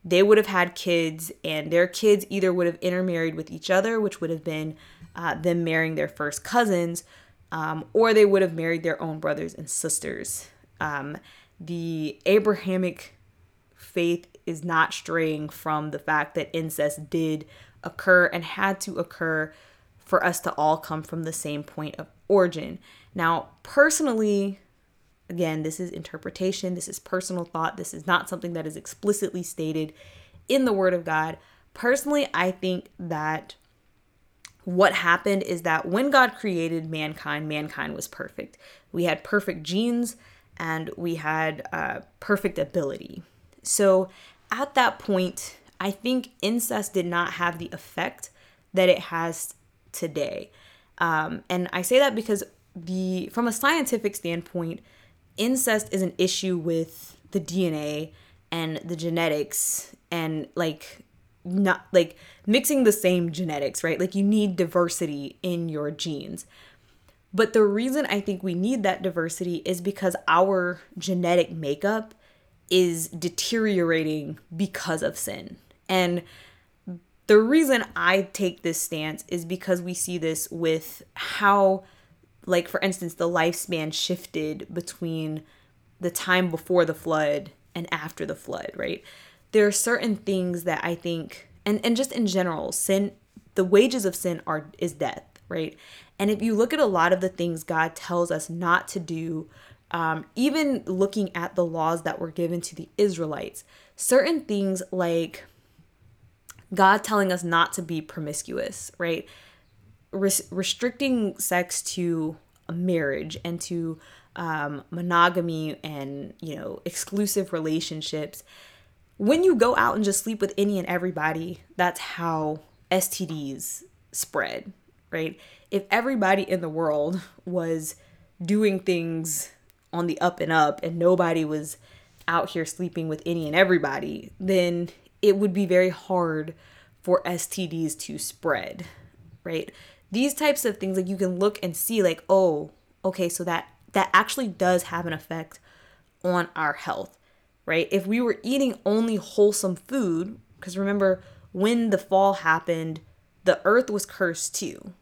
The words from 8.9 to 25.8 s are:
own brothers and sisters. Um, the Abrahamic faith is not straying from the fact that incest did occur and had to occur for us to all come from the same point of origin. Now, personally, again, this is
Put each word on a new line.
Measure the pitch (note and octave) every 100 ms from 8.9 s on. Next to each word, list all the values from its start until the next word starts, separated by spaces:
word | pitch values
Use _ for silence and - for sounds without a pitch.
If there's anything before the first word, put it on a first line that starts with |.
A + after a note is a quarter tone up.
| D#3
own | D#3+ D#3
brothers | D#3 D3+ E3
and | D#3 D#3
sisters. | - D#3+ - - B1 - - - _ _ _
Um, | D3+ C#3+ C#3 D3+ - - _ _
the | D#3+ E3+ E3 D#3+ D3+ - -
Abrahamic | G#3 G#3 G3+ F#3+ F#3 F#3 F3 - _ _ _ _ _ _
faith | _ - F#3 E3+ E3+ - -
is | - E3
not | F3 D#3+ D#3
straying | - - E3 D#3+ D3+ D3+
from | - D#3+ D3+ D3+
the | D3
fact | - D3+ C#3+
that | E3 D3
incest | E3 D#3+ D#3 D3 D3+ D#3
did | E3 D#3+ D#3 D#3 - - _
occur | - - - F3+ F3
and | F3
had | E3 - G3 F#3+
to | - F3
occur | F3 - E3 D#3+ D#3 - - _ _ _
for | - F#3+
us | F3 F3
to | -
all | - D3+ D#3
come | - D#3
from | D#3 E3
the | D#3+
same | D#3+ D3+ D3
point | D3 - D3+ -
of | D#3 _ -
origin. | G3 F3+ D#3+ - - - - _
Now, | F#3 E3 E3 - _
personally, | - C#4 D4+ D#4 D4+ A3+ G#3+ G3+ G3 G3 _ _ _ _ _ _ -
again, | F3 E3 D#3
this | D#3
is | D#3